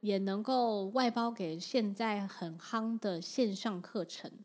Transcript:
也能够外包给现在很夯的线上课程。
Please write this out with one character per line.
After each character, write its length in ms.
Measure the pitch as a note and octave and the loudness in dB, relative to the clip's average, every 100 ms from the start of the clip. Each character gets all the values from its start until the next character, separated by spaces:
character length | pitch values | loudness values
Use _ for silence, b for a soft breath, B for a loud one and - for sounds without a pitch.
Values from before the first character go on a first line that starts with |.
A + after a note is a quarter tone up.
也 180 | G#3 G3 | 2 2
能 240 | G3 G3 | 2 0
够 440 | A3 C4 A#3+ G#3 F#3+ | 2 4 4 2 0
外 220 | A#3 B3 | 4 4
包 220 | A#3 A#3 | 4 0
给 260 | A#3 F3 D#3+ | 0 -4 -4
现 380 | - C4 G#3+ G3+ | 0 2 2 0
在 320 | A3+ G#3 G3 | 0 0 -2
很 320 | - F3 E3 | -4 -8 -8
夯 400 | - A3+ A3 A3+ | -4 -2 0 0
的 200 | G#3+ F3 | 0 -2
线 360 | E3 - A#3 F#3+ | -4 2 2 2
上 260 | G#3 F#3 | -2 -4
课 240 | F#3 G#3+ E3 | -4 -4 -4
程。 240 | - - - | -6 -12 -14